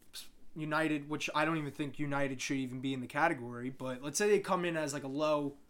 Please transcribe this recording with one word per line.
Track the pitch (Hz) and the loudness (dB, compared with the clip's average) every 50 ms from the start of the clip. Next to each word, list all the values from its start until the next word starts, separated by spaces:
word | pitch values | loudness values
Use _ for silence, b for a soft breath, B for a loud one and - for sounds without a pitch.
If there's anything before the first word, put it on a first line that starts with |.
| - - - - - - - - - - - | -20 -16 -14 -14 -14 -14 -16 -16 -14 -12 -8
United, | 160 156 151 151 156 160 156 151 147 143 143 | -6 -2 0 2 2 2 2 2 0 -2 -4
which | 151 147 - - - | -4 -4 -4 -2 2
I | 147 156 | 2 2
don't | 156 165 160 | 4 2 2
even | 147 143 | 0 -2
think | 135 - 156 143 - - | -4 -4 -4 -4 -2 -2
United | 151 147 139 139 143 139 135 - | -2 0 2 2 0 0 0 -2
should | - - 147 135 | -2 0 0 0
even | 135 127 123 131 | 0 -2 -2 -2
be | 127 135 135 | -2 -2 -2
in | 131 | -2
the | 123 117 | -4 -2
category, | - 147 151 170 165 131 120 120 120 120 120 131 | 0 2 2 4 2 0 -4 -8 -8 -6 -6 -6
but | 127 - 131 131 127 123 | -6 -6 -6 -6 -6 -6
let's | 135 147 - - | -6 -4 0 2
say | 208 208 | 6 6
they | 208 190 | 6 6
come | - - 190 180 175 | 4 2 2 2 2
in | 175 165 | 0 0
as, | 160 156 143 139 | 0 0 -2 -2
like, | 147 139 | -4 -6
a | 135 | -4
low | 135 143 151 151 151 147 147 143 143 - - - | -2 0 2 4 4 2 2 -2 -4 -8 -14 -20